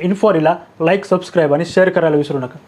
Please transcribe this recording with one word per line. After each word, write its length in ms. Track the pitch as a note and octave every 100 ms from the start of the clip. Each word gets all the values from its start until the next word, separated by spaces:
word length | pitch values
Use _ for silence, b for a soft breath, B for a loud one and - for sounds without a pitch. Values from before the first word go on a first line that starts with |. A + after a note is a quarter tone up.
इन्फोवारीला 560 | F3+ G3 G#3+ D#3+ D#3 F3 - -
like, 220 | B2 G3 G3
सबस्क्राईब 440 | F3+ F3+ F3 D3+
आणि 100 | D3
शेअर 240 | E3+ - F#3
करायला 280 | F3+ D#3+ D3
विसरू 220 | C#3+ C#3+
नका. 200 | B2+ -